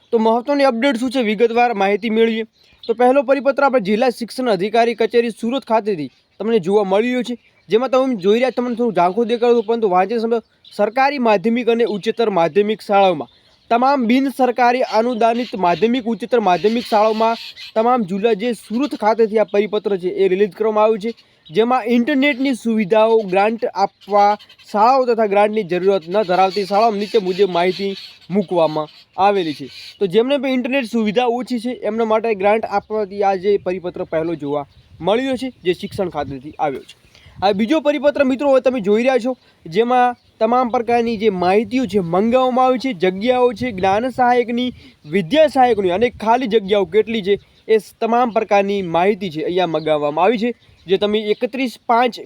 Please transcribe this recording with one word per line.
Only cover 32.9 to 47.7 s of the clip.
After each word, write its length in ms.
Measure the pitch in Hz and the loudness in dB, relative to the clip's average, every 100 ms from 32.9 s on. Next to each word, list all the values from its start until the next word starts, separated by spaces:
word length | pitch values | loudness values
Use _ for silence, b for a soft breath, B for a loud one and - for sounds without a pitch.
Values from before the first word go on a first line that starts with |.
| 214 196 202 | -6 -6 -2
આ 120 | 196 190 | -2 0
જે 220 | 196 202 | 0 -2
પરિપત્ર 460 | 185 185 175 175 | -2 -6 -8 -10
પહેલો 320 | 180 160 165 160 | -6 -4 -4 -6
જોવા 300 | 147 147 139 b b - | -6 -6 -8 b b -8
મળ્યો 340 | 170 226 269 254 | -2 -2 -2 -4
છે, 180 | 262 - | -8 -6
જે 100 | 170 | -4
શિક્ષણ 360 | 170 196 - 180 | -4 -6 -6 -6
ખાતેથી 440 | 156 139 139 147 - | -6 -8 -10 -14 -6
આવ્યો 220 | 156 131 | -4 -4
છે. 140 | - - b b b b | -12 -20 b b b b
આ 80 | 196 | 0
બીજો 280 | 196 226 311 | 0 0 2
પરિપત્ર 440 | 294 294 285 294 | 2 2 0 2
મિત્રો 280 | 262 262 285 | 0 2 2
હવે 100 | 262 | 2
તમે 180 | 262 254 | 2 0
જોઈ 240 | 190 214 | 0 2
રહ્યા 140 | 254 254 | 2 0
છો, 200 | 247 247 b b 170 | -2 -6 b b -4
જેમાં 500 | 175 240 254 247 240 _ - | 0 2 2 2 -2 _ -2
તમામ 300 | 226 247 247 | 0 2 0
પ્રકારની 480 | 247 226 240 233 214 | -2 0 0 0 0
જે 120 | 220 | 0
માહિતીઓ 560 | 185 180 208 208 254 233 | 2 2 2 2 -2 -2
છે 140 | 202 | -2
મંગાવવામાં 680 | 170 175 226 254 254 247 254 | 0 0 2 2 2 2 2
આવી 140 | 254 | 2
છે, 140 | 262 | -2
જગ્યાઓ 600 | 180 185 185 240 247 247 | -2 -2 0 0 2 2
છે, 180 | 202 247 | 0 -6
જ્ઞાન 380 | 190 190 202 254 | -2 0 0 -2
સહાયકની, 640 | 240 247 247 233 240 247 B B B 151 | 0 2 2 0 -2 -4 B B B -4
વિદ્યા 420 | 185 160 294 302 | -4 0 2 4
સહાયકની 420 | 269 247 208 185 | 4 2 2 0
અને 200 | 180 240 | 0 0
ખાલી 380 | - 208 247 247 | 0 0 0 2
જગ્યાઓ 380 | 226 190 208 175 | 0 2 0 2
કેટલી 360 | 202 214 226 | 0 0 -2
છે 180 | 185 196 b b | -2 -2 b b
એ 100 | - | 0